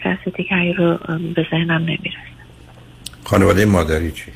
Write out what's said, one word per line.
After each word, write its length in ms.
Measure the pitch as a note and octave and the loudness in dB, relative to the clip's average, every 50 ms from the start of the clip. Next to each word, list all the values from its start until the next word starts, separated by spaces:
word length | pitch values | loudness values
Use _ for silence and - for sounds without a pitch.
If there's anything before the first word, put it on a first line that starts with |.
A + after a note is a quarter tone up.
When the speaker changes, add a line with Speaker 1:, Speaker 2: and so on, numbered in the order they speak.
| - | -4
Speaker 1:
کس 300 | F#3+ F#3 F#3+ - F#3 F3+ | -4 -4 -4 -4 -6 -6
دیگری 360 | - F3+ - G3+ F3+ F3 F3 F3 | -6 -4 -2 -2 0 0 0 0
رو، 260 | F#3 F3 E3+ E3 E3+ - - | 2 2 2 0 0 -4 -6
ام، 240 | E3 D#3+ E3+ E3 E3 | -6 -6 -6 -4 -2
به 140 | E3+ D#3+ - | -2 -2 -2
ذهنم 320 | - D#3+ E3+ E3 E3 E3 E3 | -2 -2 0 0 0 0 0
نمی‌رسه. 480 | E3 D#3 D#3 - - - - - - - - - - - - - - - - - - - - - - - - - | -2 -4 -4 -6 -8 -10 -10 -14 -18 -20 -20 -20 -20 -20 -20 -20 -20 -20 -20 -20 -20 -20 -16 -16 -14 -14 -12 -4
Speaker 2:
خانواده 400 | - - F#2+ G2 G2+ G2+ F#2+ G#2 | 2 4 4 6 6 6 4 4
مادری 480 | G#2+ G2+ F2+ E2 D#2 D#2+ D#2+ E2+ D#2+ D2+ | 4 4 4 4 2 0 0 -2 -4 -6
چی؟ 120 | - - - - | -8 -14 -16 -20